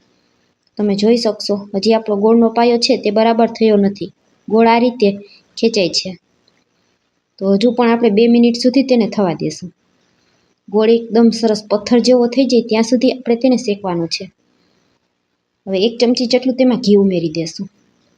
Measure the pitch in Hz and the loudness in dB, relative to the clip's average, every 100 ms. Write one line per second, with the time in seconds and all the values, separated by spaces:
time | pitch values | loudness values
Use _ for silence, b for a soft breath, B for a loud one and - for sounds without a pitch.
0 | _ _ _ _ _ _ _ - 208 196 | _ _ _ _ _ _ _ -6 -4 0
1 | 208 233 226 208 - 202 - 196 208 226 | 2 2 0 -4 -4 -6 -6 -4 0 0
2 | 220 202 214 233 226 226 240 240 233 220 | -2 -2 2 4 2 2 0 0 0 -2
3 | 214 208 226 226 226 226 220 208 196 202 | -2 0 2 2 0 0 2 2 0 -2
4 | 185 - _ _ - 214 226 233 240 247 | -10 -16 _ _ -4 2 2 2 0 0
5 | 202 202 B B B - 226 226 170 165 | -2 -2 B B B -4 -2 0 -2 -4
6 | 185 180 _ _ _ _ _ _ _ _ | -8 -12 _ _ _ _ _ _ _ _
7 | _ _ _ - 196 196 240 240 233 233 | _ _ _ -6 0 2 2 2 2 2
8 | 240 202 233 233 240 240 254 262 262 247 | 2 2 4 4 2 2 0 2 2 2
9 | 196 214 185 151 151 151 180 - _ _ | 0 -2 -2 -2 -6 -8 -14 -20 _ _
10 | _ _ _ _ _ _ - 208 220 233 | _ _ _ _ _ _ -6 0 2 2
11 | 226 220 233 220 226 214 - 208 - 240 | 0 2 2 2 -2 -2 -4 -6 0 0
12 | 233 254 240 247 262 240 233 220 226 247 | 4 2 2 0 0 0 0 -2 0 0
13 | 254 269 - 233 262 240 220 202 202 170 | 0 -2 -4 -2 0 0 -2 -6 -6 -6
14 | 165 - 190 _ _ _ _ _ _ _ | -6 -8 -12 _ _ _ _ _ _ _
15 | _ _ _ _ _ _ - 190 220 233 | _ _ _ _ _ _ -6 -2 -2 0
16 | 233 247 240 247 254 254 254 226 196 202 | 0 0 0 -2 0 0 0 0 2 4
17 | 196 180 160 160 165 - 196 _ _ _ | 4 0 -4 -6 -8 -10 -16 _ _ _
18 | _ | _